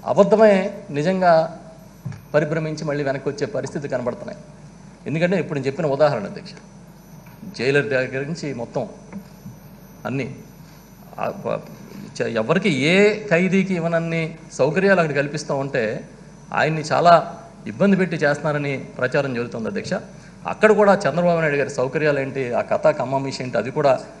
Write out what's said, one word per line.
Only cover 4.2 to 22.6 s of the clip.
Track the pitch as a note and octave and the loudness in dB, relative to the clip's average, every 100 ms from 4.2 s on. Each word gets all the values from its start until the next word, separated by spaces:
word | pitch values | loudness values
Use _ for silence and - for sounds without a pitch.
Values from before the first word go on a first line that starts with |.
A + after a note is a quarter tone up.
| A2+ - - - - - - - - | -12 -14 -18 -20 -20 -20 -20 -14 -6
ఎందుకంటే | D3+ F3 F#3+ | -2 0 0
ఇప్పుడు | C#3 D3 | -2 -2
నేను | C3 | -4
చెప్పిన | C3+ D#3+ | -2 -2
ఉదాహరణ | C3+ D3 B2+ | 4 2 2
అధ్యక్ష, | F#2+ - - - - - - - - - - - - - | -6 -10 -16 -20 -20 -20 -20 -20 -20 -20 -20 -18 -16 -4
జైలర్ | A#2+ C#3+ C#3+ | 0 2 2
దగ్గర | C3+ B2+ C3 | -2 -2 -4
నుంచి | C#3+ E3+ D3+ | -6 -6 -8
మొత్తం | A#2+ A#2 C#3+ G#2+ - - - - - - - - - - - - | -8 -6 -6 -6 -10 -16 -16 -16 -20 -18 -18 -20 -20 -20 -12 -6
అన్నీ, | C3+ A#2+ - - - - - - - - - | -6 -6 -10 -18 -20 -20 -20 -20 -20 -20 -8
ఆ, | - | -6
ప-, | - A2+ - - - - - - - | -6 -6 -6 -8 -20 -18 -16 -16 -8
చ-, | A#2+ | -4
ఎవరికి | A2+ A2+ E3 G3+ | -2 0 0 2
ఏ | C3+ C#3+ F#3 G#3 G#3 - | 2 2 4 4 2 0
ఖైదీకి | F3 F#3 F#3+ F#3+ | 2 2 2 0
ఇవ్వనన్ని | F3+ E3 E3 E3 E3 D#3+ D#3+ - | -2 0 -2 -2 -4 -4 -8 -18
సౌకర్యాలు | - - D#3 G3 F#3 | 0 0 2 4 4
అక్కడ | E3 C#3 | 4 0
కల్పిస్తూ | C#3+ D3 - | -2 -4 -4
ఉంటే | C#3+ C#3 C3+ A2 G#2+ - - - - - | -4 -2 -2 -2 -4 -10 -20 -20 -20 -6
ఆయన్ని | - C3+ D#3+ | 0 0 0
చాలా | C#3+ C3+ E3+ E3 - - - - - | -2 4 6 6 4 -10 -18 -16 -12
ఇబ్బంది | A2 G3 F#3 | 0 2 4
పెట్టి | F3+ D#3+ | 2 0
చేస్తున్నారని | D3 C#3+ D#3+ D3 C#3+ C3+ | 0 0 0 -2 -2 -6
ప్రచారం | - - B2+ D3 C3+ | -8 -4 0 0 0
జరుగుతుంది | A#2+ A#2+ B2 G#2+ | -4 -6 -6 -6
అధ్యక్ష. | G2+ - F#3+ - - - - - | -6 -4 -6 -6 -20 -20 -12 -8
అక్కడ | - G#3+ | 2 4
కూడా | G3+ G3+ | 6 4
చంద్రబాబు | F#3+ D3 D3+ F3 E3+ | 4 2 0 0 2
నాయుడు | D#3+ C#3+ | 0 0
గారి | C3+ | -2
సౌకర్యాలు | - C3 D3+ D3+ C#3+ | -2 -2 0 0 0
ఏంటి, | C3+ B2+ B2 | -2 -4 -2
ఆ | A2+ | -2